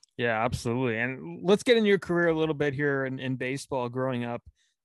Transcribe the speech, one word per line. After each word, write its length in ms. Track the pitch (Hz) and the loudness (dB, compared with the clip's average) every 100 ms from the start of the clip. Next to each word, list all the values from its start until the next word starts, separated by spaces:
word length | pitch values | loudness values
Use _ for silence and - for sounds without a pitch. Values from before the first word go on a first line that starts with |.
| _ - | _ -4
Yeah, 280 | 120 110 | -2 0
absolutely. 540 | 120 - 120 120 131 110 | 0 -2 -2 0 0 0
And 420 | 123 131 165 170 | -2 -4 -10 -4
let's 220 | 175 202 | 2 2
get 120 | - 233 | 4 4
into 120 | 208 | 6
your 100 | 196 | 2
career 300 | - 175 170 | 2 2 2
a 100 | 160 | 2
little 160 | 160 | 0
bit 180 | 143 147 | 0 -2
here 320 | 135 147 135 | 0 0 0
in, 140 | 131 131 | -2 -4
in 160 | 131 | -4
baseball 540 | 127 127 135 - 135 120 | -4 -4 -6 -4 -4 -2
growing 360 | 127 131 123 | -2 -2 -2
up. 180 | 120 120 - - _ _ | -4 -8 -12 -20 _ _